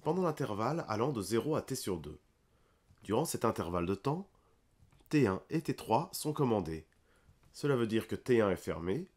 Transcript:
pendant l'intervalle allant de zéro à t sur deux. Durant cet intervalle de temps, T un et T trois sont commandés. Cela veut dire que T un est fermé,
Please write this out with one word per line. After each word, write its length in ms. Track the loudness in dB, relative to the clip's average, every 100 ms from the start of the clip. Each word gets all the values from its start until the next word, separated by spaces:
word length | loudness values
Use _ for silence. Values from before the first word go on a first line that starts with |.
pendant 200 | -2 0
l'intervalle 600 | 0 0 -4 -2 -2 -2 -2
allant 240 | 0 0
de 100 | 0
zéro 320 | 0 0 0
à 80 | -4
t 140 | -4 -6
sur 200 | -4 -6
deux. 220 | -6 -14 _ _ _ _ _ _ _ -16
Durant 200 | -2 0
cet 200 | 0 0
intervalle 420 | 0 0 -2 0 0
de 80 |
temps, 340 | -2 -2 -4 -6 _ _ _ _ _ -20 _ 0
T 200 | 4 4
un 120 | 2 -2
et 140 | -4
T 140 | -4 -6
trois 340 | 2 0 0
sont 200 | -6 -4
commandés. 520 | 0 2 2 0 -6 -12 _ _ _ _ _ _
Cela 240 | -6 0 2
veut 100 | 2
dire 220 | 0 0
que 80 | -6
T 240 | 4 6
un 100 | 6
est 60 | 2
fermé, 520 | -2 -4 -2 -2 -4